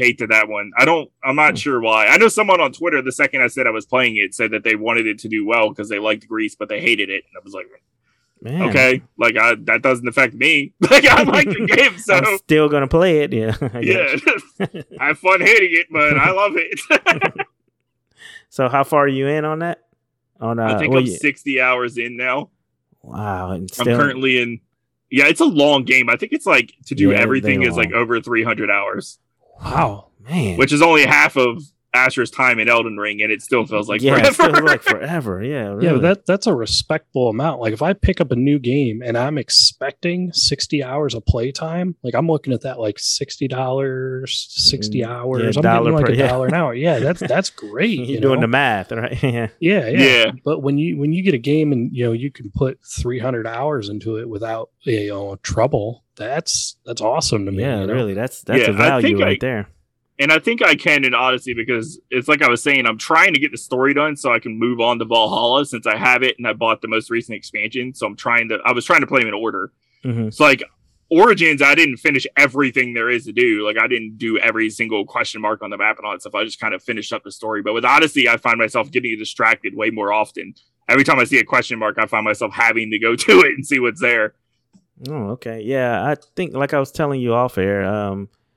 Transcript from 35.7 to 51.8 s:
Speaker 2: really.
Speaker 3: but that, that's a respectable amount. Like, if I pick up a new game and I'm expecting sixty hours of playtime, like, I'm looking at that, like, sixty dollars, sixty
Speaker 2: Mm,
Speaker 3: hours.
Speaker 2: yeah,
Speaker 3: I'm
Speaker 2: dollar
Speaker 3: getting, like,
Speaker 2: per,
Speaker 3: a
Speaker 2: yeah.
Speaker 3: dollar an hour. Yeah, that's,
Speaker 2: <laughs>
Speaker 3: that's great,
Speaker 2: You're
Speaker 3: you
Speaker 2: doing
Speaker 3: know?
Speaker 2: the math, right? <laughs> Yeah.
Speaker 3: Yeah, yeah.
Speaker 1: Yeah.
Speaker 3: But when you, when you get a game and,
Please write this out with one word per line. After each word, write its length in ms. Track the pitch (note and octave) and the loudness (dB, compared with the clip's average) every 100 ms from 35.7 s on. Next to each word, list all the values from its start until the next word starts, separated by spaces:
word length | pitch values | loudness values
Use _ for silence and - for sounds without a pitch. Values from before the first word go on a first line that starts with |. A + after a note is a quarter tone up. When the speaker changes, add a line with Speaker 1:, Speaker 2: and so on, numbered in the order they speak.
Speaker 2:
really. 180 | G2+ E3+ | -2 2
Speaker 3:
but 80 | D3 | 4
that, 240 | G2+ G2 - | 2 0 0
that's 180 | G3 - | 0 0
a 80 | C#3+ | -2
respectable 720 | G#2+ - - D#3 - C#3 B2 | -2 -4 -2 -4 -4 -2 0
amount. 320 | A2 D3+ C3 | 0 -2 -2
Like, 120 | A2+ | -4
if 80 | A2 | -2
I 120 | D#3 | -2
pick 280 | G3+ - F#3 | 0 0 0
up 100 | D#3 | 0
a 40 | A#2+ | 2
new 240 | C3+ D3 | 2 2
game 420 | A#2+ C#3 C3 A2 | 0 0 0 -2
and 140 | B2 A#2 | -4 -2
I'm 200 | B2+ D3+ | -2 -4
expecting 920 | A#2 - - - C#3 - F3 F3+ F3+ | 0 2 2 0 -8 -6 -4 -2 -4
sixty 520 | - - C#3+ - D3 | -2 0 -2 -2 -4
hours 320 | C3 C#3 D3 A#2 | -4 -2 -2 -4
of 100 | - | -2
playtime, 720 | B2 B2 C3+ D#3+ E3+ F3+ E3 | 0 -2 -4 -6 -4 -4 -6
like, 100 | B2 | -4
I'm 140 | A#2 E3 | 0 2
looking 260 | D#3 - | 0 0
at 80 | A#2+ | -4
that, 180 | C3 B2+ | -4 -6
like, 200 | G#2+ G2+ | -6 -4
sixty 480 | - - C#3 - C3 | -4 -4 -6 -6 -6
dollars, 1000 | B2+ C3 C3+ C3+ C3 C3 C3 C3 - - | -4 -4 -2 -4 -4 -6 -8 -8 -8 -8
sixty 480 | - - C3+ G#2+ G#2+ | 0 2 2 -2 -4
Speaker 2:
Mm, 60 | A#2 | -4
Speaker 3:
hours. 340 | B2 B2 B2+ | -6 -4 -2
Speaker 2:
yeah, 60 | A2+ C#3 | 0 2
Speaker 3:
I'm 60 | |
Speaker 2:
dollar 280 | A2+ A2+ A2+ | 2 4 4
Speaker 3:
getting, 40 | D#3 | 2
like, 100 | D3 | 2
Speaker 2:
per, 60 | |
Speaker 3:
a 20 | A#2 | 2
Speaker 2:
yeah. 120 | C3+ | 2
Speaker 3:
dollar 200 | B2+ B2+ | 2 0
an 60 | |
hour. 200 | D#3+ D#3 A#2+ | 0 -2 0
Yeah, 240 | D#3+ C#3 | 0 0
that's, 200 | C3 F3 | 0 -2
Speaker 2:
<laughs> 80 | - | -2
Speaker 3:
that's 220 | D3 F#3+ | -2 -2
great, 480 | - G#2 A2 G#3+ E3+ | -8 -12 -4 -2 -2
Speaker 2:
You're 80 | B2 | -4
Speaker 3:
you 120 | C3 | -2
Speaker 2:
doing 160 | C3+ C3 | 0 0
Speaker 3:
know? 60 | |
Speaker 2:
the 60 | A#2 | 0
math, 440 | B2+ C#3 G#2 F2+ | 0 0 -2 -4
right? 260 | A#2 B2 B2+ | -6 -6 -4
<laughs> 0 | |
Yeah. 240 | C#3 A#2+ A2+ - | -2 -2 -6 -4
Speaker 3:
Yeah, 280 | E3 G3+ A#2 | 0 0 0
yeah. 100 | C3+ C3+ B2 A2 | 2 4 4 2
Speaker 1:
Yeah. 60 | B2+ - | 0 -4
Speaker 3:
But 140 | D#3 | -4
when 180 | C#3 C#3+ | -2 -2
you, 200 | E3 D#3 | -2 -2
when 160 | D3 | -2
you 100 | E3 | 0
get 100 | F#3 | 0
a 60 | C3 | 0
game 320 | A#2 D3+ D3+ | 0 0 2
and, 240 | C3 | 0